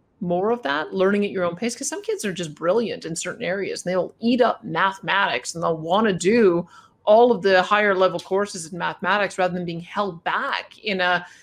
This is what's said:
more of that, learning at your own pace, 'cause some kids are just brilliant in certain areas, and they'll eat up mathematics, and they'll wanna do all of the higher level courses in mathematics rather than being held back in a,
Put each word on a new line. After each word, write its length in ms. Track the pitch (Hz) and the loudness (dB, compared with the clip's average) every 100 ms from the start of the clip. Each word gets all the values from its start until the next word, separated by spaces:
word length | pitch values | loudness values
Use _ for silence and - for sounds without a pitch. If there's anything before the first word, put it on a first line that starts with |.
| _ - | _ -8
more 300 | 175 175 208 | -2 0 0
of 100 | 233 | -2
that, 320 | 139 143 403 | -2 -2 -2
learning 320 | 190 190 202 202 | 0 2 2 0
at 60 | |
your 120 | 190 | -2
own 140 | 175 170 | -4 -4
pace, 180 | 226 - | -6 -6
'cause 140 | 277 | -8
some 120 | 330 | -8
kids 200 | 415 403 | -6 -4
are 80 | 202 | -4
just 240 | 175 160 147 | -6 -8 -4
brilliant 480 | 165 220 202 - | 0 0 0 -6
in 100 | 165 | -8
certain 300 | 165 185 - | -8 -8 -6
areas, 400 | 170 196 180 - | -6 -4 -6 -6
and 80 | 175 | -2
they'll 240 | 185 - - | -2 -4 -2
eat 180 | 226 247 | 0 2
up 240 | 233 - | 2 0
mathematics, 920 | 156 165 190 185 165 190 190 127 - | -4 0 0 -2 -2 0 0 -2 -6
and 100 | 170 | -4
they'll 140 | 170 160 | -2 -2
wanna 360 | 160 196 226 | 0 2 2
do 520 | 175 180 240 196 170 175 - - _ - | 2 2 4 4 4 -4 -16 -20 _ 4
all 260 | 220 247 | 6 6
of 100 | 202 | 4
the 220 | 196 185 | 4 4
higher 320 | 180 208 208 190 | 4 2 2 4
level 240 | 185 170 | 2 0
courses 520 | - 190 202 185 160 | -2 -2 -2 -6 -10
in 60 | 175 | -6
mathematics 600 | 170 - 180 208 190 - | -6 -4 0 0 0 0
rather 160 | 185 180 | 0 0
than 100 | 175 | -6
being 140 | 165 | -8
held 420 | 170 208 202 165 | -8 -4 -4 -4
back 540 | 175 190 269 175 - - | -4 -2 -2 -4 -6 -10
in 180 | 214 190 | -6 0
a, 240 | 180 175 - - | 2 0 -2 -20